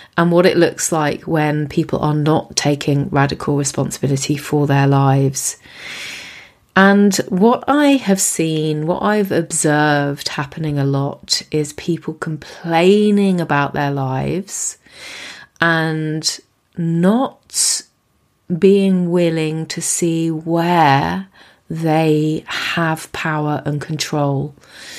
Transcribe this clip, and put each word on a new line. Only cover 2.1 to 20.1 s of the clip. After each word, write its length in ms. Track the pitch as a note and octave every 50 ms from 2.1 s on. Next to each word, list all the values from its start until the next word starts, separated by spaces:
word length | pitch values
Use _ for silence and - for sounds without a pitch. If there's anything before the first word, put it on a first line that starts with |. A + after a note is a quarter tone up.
| D3+
not 420 | D3+ D3 D3+ D3+ D3 - - -
taking 540 | - - D3 D3 C#3+ - D3+ C#3 C#3+ C#3 -
radical 480 | D3+ C#3+ C#3 C#3+ - - - - D3
responsibility 800 | C#3+ C#3+ C#3 - - C3+ - - - - C#3 C#3 C3+ - - D3+
for 280 | C#3 - - D3+ D3 D3
their 220 | C3+ C#3 C#3 C#3
lives. 680 | C#3 C#3 C#3 C3+ C3+ C3+ C#3 C#3 C3+ C3+ - - - - - _ - - - - - - - - - - - - - - - - - _ _ _ _ -
And 360 | F#3 G3 G3 G3+ G3+ G3+ G#3 F#3+ - -
what 380 | - - F3+ G3+ A#3 B3+ - -
I 300 | - C#4 D4 D4 C#4+ C#4
have 240 | C4 - F#3+ G3 F#3+
seen, 640 | - - - - E3 D#3+ D#3 D#3 D3+ D#3 D3+ D3+ D3+
what 160 | D#3+ F3+ - -
I've 300 | G3+ G#3 G#3 G3+ F#3+ -
observed 960 | E3 E3 D#3+ - - - D3+ D3 D3+ D3+ D3+ D3 C#3+ C#3+ C#3+ C#3+ - - -
happening 500 | - - C#3+ C#3 - E3 D#3+ D3+ D3 C#3+
a 60 | C3+
lot 560 | C#3 C#3 C#3 C#3 C#3+ - - - - - - - -
is 220 | - D#3 D3+ C#3 -
people 400 | - - - E3 D#3 - - D#3
complaining 1300 | - - E3+ D#3 C#3+ - - - - - E3+ E3 E3 F3 F#3 G#3 G#3 G#3 G#3 G3+ G3+ G3+ G3 F#3 F3
about 320 | D#3+ C#3+ D3 C#3+ C#3+ C#3+ -
their 180 | D3 C#3+ C#3
lives 840 | C#3+ C#3 C3+ C3 C3 C3+ C#3 C#3 D3+ F3+ G#3 - - - - - - _ _ _ - - - - - - - - - - - - _ -
and 800 | E3 E3+ E3 D#3+ D#3+ D#3+ D#3+ D#3 D#3 D#3 D3+ D#3 D3+ - - - - _ _ _ _ _ -
not 1040 | - E3+ E3 E3 E3+ F3 F#3+ A3 B3 C4+ - - _ _ _ - - - - - - - _ _ _ _ _ _ _ _ _ _ _ _ - F3+
being 540 | D#3+ G3+ F#3+ G3 G3+ G3 G3 F#3+ F3+ F3+ E3+
willing 540 | E3+ F3+ F3 E3+ E3 E3 D#3 D#3 D#3 D#3+ D#3+
to 160 | D3+ - E3+
see 500 | E3 - - - F3 E3+